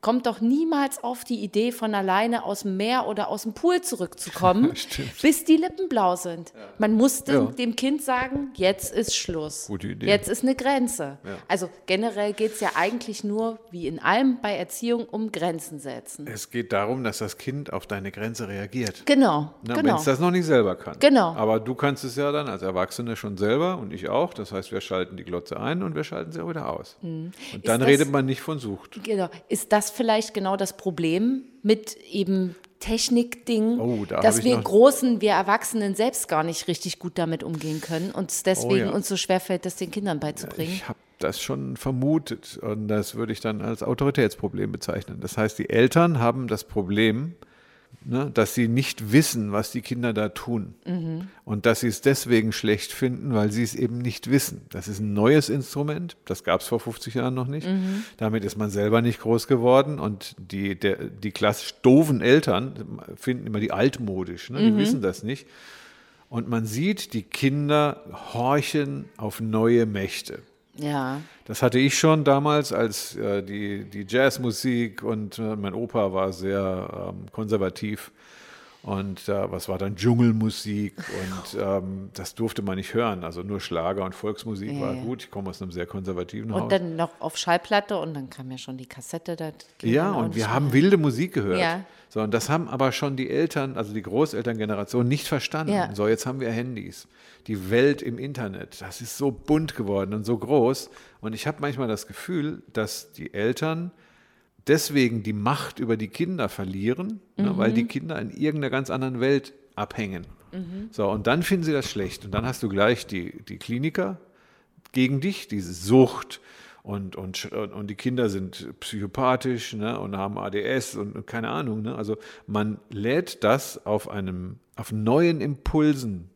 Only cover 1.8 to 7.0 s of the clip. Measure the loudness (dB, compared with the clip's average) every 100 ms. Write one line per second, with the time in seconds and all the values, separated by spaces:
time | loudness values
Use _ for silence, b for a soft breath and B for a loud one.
1.8 | -2 0 2 2 2 0 -2 -4 -4 -2
2.8 | 0 0 0 -2 -4 -4 -6 0 2 2
3.8 | 0 -4 -6 -6 -12 2 4 6 4 2
4.8 | -8 -6 -8 2 4 4 6 4 4 -2
5.8 | 0 2 4 2 -4 -8 -12 -18 -20 0
6.8 | 4 6